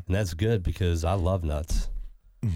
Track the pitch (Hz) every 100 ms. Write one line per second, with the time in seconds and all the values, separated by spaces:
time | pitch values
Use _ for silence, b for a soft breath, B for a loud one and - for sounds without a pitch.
0 | 95 95 98 82 110 113 87 - 90 82
1 | 80 98 87 95 80 76 78 - - -
2 | - - - - 110